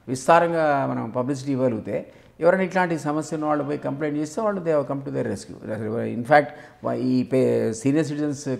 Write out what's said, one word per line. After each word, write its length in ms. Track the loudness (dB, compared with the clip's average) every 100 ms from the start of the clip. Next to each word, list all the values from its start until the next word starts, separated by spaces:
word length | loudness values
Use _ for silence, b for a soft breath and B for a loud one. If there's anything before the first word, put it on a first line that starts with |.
| -8
విస్తారంగా 760 | -4 6 6 6 2 2 2 0
మనం 240 | -2 -4
పబ్లిసిటీ 420 | -2 -2 -4 -2
ఇవ్వగలిగితే 600 | 0 0 0 -4 -6 -6 B B 0
ఎవరైనా 240 | 2 4
ఇట్లాంటి 360 | 2 0 0 0
సమస్య 360 | -2 -2 -4 -4
ఉన్న 100 | 0
వాళ్ళు 180 | 0
పోయి 140 | 0 -4
కంప్లైంట్ 400 | -4 -4 -2 -2
చేస్తే 240 | -4 -2
వాళ్ళు 200 | -2 0
they 120 | 0
have 180 | 0 0
come 120 | -4
to 60 | -4
their 200 | -4 -4
rescue. 460 | -4 -8 -14 -8 -6 -4 -2 -2 -4
In 80 |
fact, 220 | 4 4 4 -6 B B
వా-, 120 | -4 -2
ఈ 280 | 2 2
పే-, 480 | 2 2 4 2 0
సీనియర్ 340 | 0 0 2 0
సిటిజన్స్ 520 | -2 -4 -4 -4 -2